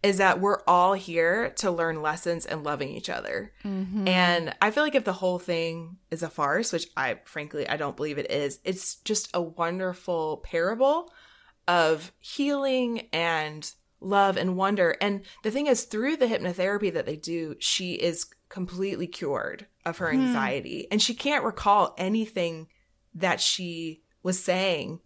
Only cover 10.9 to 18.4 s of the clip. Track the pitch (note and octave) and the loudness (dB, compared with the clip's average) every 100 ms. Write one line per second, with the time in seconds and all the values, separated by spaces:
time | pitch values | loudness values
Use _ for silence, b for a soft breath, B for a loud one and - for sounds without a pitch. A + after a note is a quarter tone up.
10.9 | D#4 F4 B B B B B - F3 D#3+ | 2 -2 B B B B B 2 4 4
11.9 | D#3+ E3+ _ - - C#4+ C#4+ C#4 B3+ B3 | 2 -6 _ -14 -2 0 2 2 2 0
12.9 | A#3 - D#3+ E3+ E3 D#3 D3+ D#3 - _ | -2 -4 -2 0 0 -2 -8 -12 -14 _
13.9 | _ F#3+ G3+ G3 F#3+ F3+ F3+ F#3+ G3+ F3 | _ 0 4 4 4 0 0 0 4 2
14.9 | - G3+ G3+ G3 B A3 A#3+ D4 B3 - | 2 0 -2 -8 B -4 -2 2 2 2
15.9 | G#3+ B3+ D#4+ B3 A3+ F3+ F3 F#3 G3+ G3+ | -2 -2 2 2 2 -2 -2 -2 0 0
16.9 | E3 - D3+ E3 E3+ D#3+ D3 - - F#3 | -2 -4 -6 -6 -6 -6 -4 -2 0 -2
17.9 | F3 E3+ E3 - _ | -2 0 0 -2 _